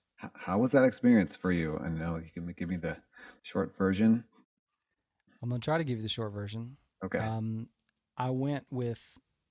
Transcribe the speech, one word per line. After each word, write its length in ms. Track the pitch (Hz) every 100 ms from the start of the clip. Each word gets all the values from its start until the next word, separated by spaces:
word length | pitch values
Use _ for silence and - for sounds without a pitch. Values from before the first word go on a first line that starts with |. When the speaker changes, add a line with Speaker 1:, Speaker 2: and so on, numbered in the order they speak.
| _ -
Speaker 1:
H-, 60 | - -
how 240 | - 98
was 120 | 123
that 120 | 139
experience 520 | 127 - 123 117 90 -
for 160 | 92
you? 280 | 87 80 76
I 60 | -
know 280 | 80 82 82
you 120 | 82
can 220 | - 87 87
give 140 | 87
me 80 | 90
the 200 | 82 78 - - - -
short 340 | - - 95 -
version. 480 | 95 98 110 117 - _ _ _ _ _ _ _ _ _ _ _
Speaker 2:
I'm 80 | 120
gonna 100 | 123
try 200 | 147 160
to 40 |
give 140 | 151 117
you 60 |
the 60 | 110
short 220 | - 107
version. 460 | 101 101 110 120 139 _ _
Speaker 1:
Okay. 140 | - -
Speaker 2:
Um, 520 | 110 113 110 110 113 _ _ _ _ -
I 140 | 127
went 380 | 131 139 143 -
with, 480 | 127 120 113 - - _ _ _